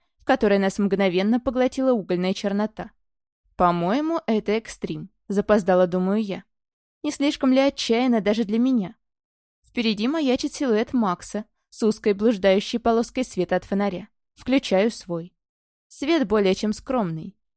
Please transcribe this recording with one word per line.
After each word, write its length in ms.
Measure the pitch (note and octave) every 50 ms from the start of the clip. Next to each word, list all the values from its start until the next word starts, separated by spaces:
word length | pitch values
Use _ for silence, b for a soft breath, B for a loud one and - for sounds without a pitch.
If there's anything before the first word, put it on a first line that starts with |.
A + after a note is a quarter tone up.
| _ _ _
в 80 | _ _
которой 340 | - C4 - A3+ G3+ G3+ G3
нас 200 | G3 G3 - -
мгновенно 600 | G3+ G3 G3 F#3 G3 F#3+ E3+ F3+ F#3+ G#3+ A#3+ A#3+
поглотила 540 | - C4+ A3+ B3+ B3 C4 - C4 C4 C4
угольная 400 | B3+ G#3+ E3+ F3 F3+ F3 F3+ F#3
чернота. 600 | G3 - - G3+ G3 G3+ G#3+ G#3+ - - F3+ A3+ _ _ _ _ _ _ _ _ _ _ _ _ _
«По-моему, 640 | - F3+ F3 F3 E3+ E3+ F3+ A3+ C#4+ D#4 D#4+ E4 D#4+ -
это 260 | - A3+ G#3+ - G3+
экстрим», 580 | G#3 A3+ - - - - - - D#3+ D#3 E3 - _ _ _ -
запоздала, 560 | G3 G3+ G3 - G#3+ G3 E3+ F#3+ F3+ F3+ F#3
думаю 360 | F3 F3+ F#3 F#3 F#3+ G3+ A3
я. 220 | A3 G3 F3+ F#3+ - _ _ _ _ _ _ _ _ _ _ _
«Не 80 | - D4
слишком 420 | - - C#4 D4 D4 - C#4 C4
ли 80 | B3+ C4
отчаянно 600 | C4+ C#4 C#4 - - - A3+ A#3 B3+ C4 A#3 A3
даже 240 | F3 G#3 G#3+ A3 A3+
для 140 | F#3 G#3+ A3+
меня?» 380 | B3 C4 C4 A3+ F#3 E3 - _ _ _ _ _ _ _ _ _ _ _ _ _ _
Впереди 440 | _ - B3 A3+ A3+ G#3 G#3 G#3+ B3+
маячит 440 | D#4+ E4 D4 B3+ B3 - - C#4+
силуэт 400 | - - D4 B3+ G#3+ G#3 B3 -
Макса 520 | - B3 A3 F#3 F3 - - - - G#3 A3 _ _ _ _ _
с 120 | - -
узкой 300 | A#3+ G#3+ A3 - - G#3+
блуждающей 680 | G3+ G3 G#3+ B3 A3+ F#3 F#3+ G3 F#3+ G#3 - - - A3+
полоской 460 | - A#3+ A3+ A3+ A#3+ - - C4 B3+
света 320 | - - F#3 F3 - F#3
от 80 | F3+ -
фонаря. 440 | - G3+ G3 G3+ G3+ F3+ F3 A3 - _ _ _ _ _
Включаю 560 | - - A#3+ C4 C4+ - - F#3+ F#3 G#3 A#3
свой. 420 | - - - - F3 E3 E3+ F#3 _ _ _ _ _ _ _ _ _ _ _ _
Свет 380 | - - C#4 C#4+ E4 D#4 -
более 280 | F3 G#3+ G#3+ G3+ F#3 F#3+
чем 180 | - - G#3+
скромный, 640 | G#3+ - - - C4+ B3 G3+ E3 D#3+ D#3+ E3 F#3+ - _ _ _ _